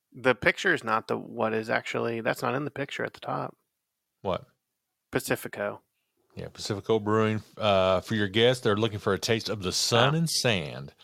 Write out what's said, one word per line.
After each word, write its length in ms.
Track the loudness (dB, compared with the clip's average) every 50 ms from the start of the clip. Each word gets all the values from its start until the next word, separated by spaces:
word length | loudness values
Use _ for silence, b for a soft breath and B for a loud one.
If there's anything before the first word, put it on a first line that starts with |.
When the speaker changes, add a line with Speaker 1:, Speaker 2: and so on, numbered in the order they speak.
| _ _
Speaker 1:
The 220 | -14 0 2 2 2
picture 400 | 4 2 0 0 2 2 0 0
is 80 | 0
not 260 | 0 0 0 0 0 -2
the, 80 | -4
what 360 | -4 -6 -8 -4 -2 -2 0
is 180 | 0 -2 -2 -2
actually, 500 | -2 -4 -2 -4 -4 -4 -2 -2 -4 -4
that's 220 | -2 -4 -4 -2
not 120 | -2 -4 -2
in 100 | -4 -4
the 60 | -6
picture 340 | -6 -8 -8 -8 -8 -8 -8
at 80 | -8 -8
the 60 | -10
top. 360 | -8 -8 -6 -6 -6 -8 -12 _ _ _ _ _ _ _ _ _ _ _ _ _
Speaker 2:
What? 220 | -6 -4 -4 -4 -6 -12 _ _ _ _ _ _ _ _ _ _ _ _
Speaker 1:
Pacifico. 680 | -4 -4 -2 -2 -4 -4 -6 -8 -8 -6 -6 -6 -6 -10 _ _ _ _ _ _ _ _ _ _ _
Speaker 2:
Yeah, 140 | -14 -14 -12
Pacifico 460 | -12 -8 -6 -6 -6 -4 0 0 0 2
Brewing. 440 | 2 2 2 4 4 2 0 -2 -6 -10 _
Uh, 440 | -2 2 4 4 6 4 4 4 2
for 140 | 0 -2 -2
your 140 | -2 -2 0
guests, 340 | 4 6 6 6 4 4
they're 140 | 2 2 2
looking 220 | 2 2 0 -2 -2
for 160 | 0 0 0
a 40 | 0
taste 300 | 2 0 0 0 0 -4
of 140 | -6 -4
the 100 | -4 -2
sun 420 | -2 -2 0 2 4 4 4 4 4
Speaker 1:
Ah. 40 | 2
Speaker 2:
and 100 | 0 0
sand. 640 | 0 0 0 2 0 0 -2 -6 -8 -12 -14 -16 -18 B